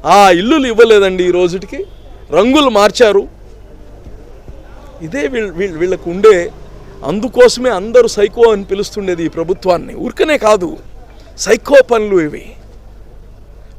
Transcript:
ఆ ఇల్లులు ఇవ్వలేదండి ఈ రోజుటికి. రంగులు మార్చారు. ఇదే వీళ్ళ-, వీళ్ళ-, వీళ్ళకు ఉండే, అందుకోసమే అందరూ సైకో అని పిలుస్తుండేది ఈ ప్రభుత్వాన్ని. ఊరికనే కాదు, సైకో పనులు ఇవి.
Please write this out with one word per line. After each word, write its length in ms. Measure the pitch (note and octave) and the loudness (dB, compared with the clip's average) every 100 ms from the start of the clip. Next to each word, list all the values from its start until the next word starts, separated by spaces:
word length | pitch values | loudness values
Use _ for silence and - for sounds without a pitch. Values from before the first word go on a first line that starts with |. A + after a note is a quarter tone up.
| D3 | 4
ఆ 240 | G3 G3 | 4 4
ఇల్లులు 380 | F3 A3 D#4+ C4 | 2 0 -2 0
ఇవ్వలేదండి 560 | A3 A#3 G#3+ G3 F#3 | 2 4 6 2 0
ఈ 80 | F3+ | -2
రోజుటికి. 540 | F3 F3+ F#3 G3 C#4 G4+ - - - - | 0 -2 -4 -10 -12 -14 -16 -20 -20 -4
రంగులు 380 | D3+ A3+ D4 C#4 | 0 2 2 2
మార్చారు. 580 | G#3+ G#3 G#3 A3+ G3 - - - - - - - - - - - - - - - - - - | 2 0 4 2 2 -2 -16 -20 -20 -20 -20 -20 -20 -20 -20 -20 -20 -20 -20 -20 -20 -20 -18
ఇదే 260 | E3 B3+ D4 | -12 -6 -6
వీళ్ళ-, 240 | B3 G#3 | -4 -6
వీళ్ళ-, 260 | D#3+ G3+ D#3 | -6 -8 -4
వీళ్ళకు 320 | F3+ F#3 E3+ | -4 -4 -6
ఉండే, 420 | F3+ G#3+ F#3 E3+ - - - - - - | 0 2 2 -2 -12 -20 -20 -20 -12 -8
అందుకోసమే 640 | G3 A#3+ A3+ A#3+ A#3+ B3+ | -6 -6 2 2 2 -4
అందరూ 380 | G3 G#3+ A#3 A3+ | -4 2 2 2
సైకో 440 | - G#3 A#3+ A#3 | 0 -4 2 2
అని 120 | G#3 | 2
పిలుస్తుండేది 600 | F#3 G3 G3+ G#3+ F#3+ E3+ | -4 -8 -6 -8 -6 -4
ఈ 40 | D#3+ | -6
ప్రభుత్వాన్ని. 680 | D#3+ E3 F#3 F#3 E3+ C#3+ - | -6 -6 -4 -2 -2 -4 -12
ఊరికనే 420 | - - D#4 D4 | -12 -4 -2 0
కాదు, 400 | G#3+ G#3+ E3+ D#3 - - - - - - | 0 0 -2 -10 -18 -20 -20 -20 -20 -10
సైకో 400 | F3+ A3+ - C#4 - | -2 -2 4 4 4
పనులు 300 | A#3 G#3+ F#3+ | 0 0 -2
ఇవి. 300 | D3+ - - - - - - - - - - - - - - | -2 -8 -18 -20 -20 -20 -20 -20 -20 -20 -20 -20 -20 -20 -20